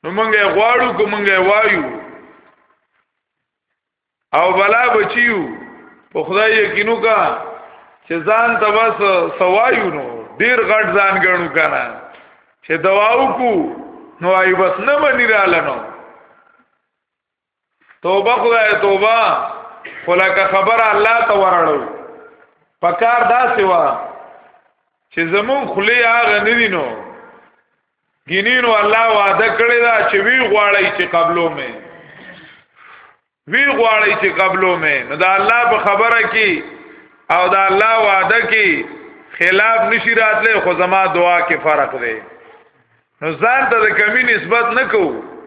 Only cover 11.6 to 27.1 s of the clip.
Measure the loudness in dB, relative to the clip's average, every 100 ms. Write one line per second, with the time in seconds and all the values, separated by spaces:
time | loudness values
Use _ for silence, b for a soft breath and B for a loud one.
11.6 | -2 -2 -6 -10 -18 B B B B _
12.6 | -6 -2 0 2 2 2 0 -2 -2 -2
13.6 | -4 -8 -16 -20 -20 -8 -2 2 2 2
14.6 | 0 0 -2 0 0 0 0 2 2 0
15.6 | -2 -8 -12 -18 -20 -20 -20 _ _ _
16.6 | _ _ _ _ _ _ _ _ _ _
17.6 | _ _ _ -10 -2 0 2 2 2 2
18.6 | 2 2 2 2 2 2 2 -2 -6 -10
19.6 | -18 -20 -20 -14 -2 2 2 2 2 2
20.6 | 2 2 2 2 2 2 2 2 2 2
21.6 | 2 -2 -4 -14 -18 -20 -20 _ _ _
22.6 | _ _ -2 0 0 2 2 2 2 0
23.6 | 2 2 0 -2 -10 -16 -20 -20 -20 _
24.6 | _ _ _ _ _ -6 -2 -2 0 -2
25.6 | -2 -2 0 2 2 2 2 0 0 0
26.6 | 0 -2 -6 -8 -14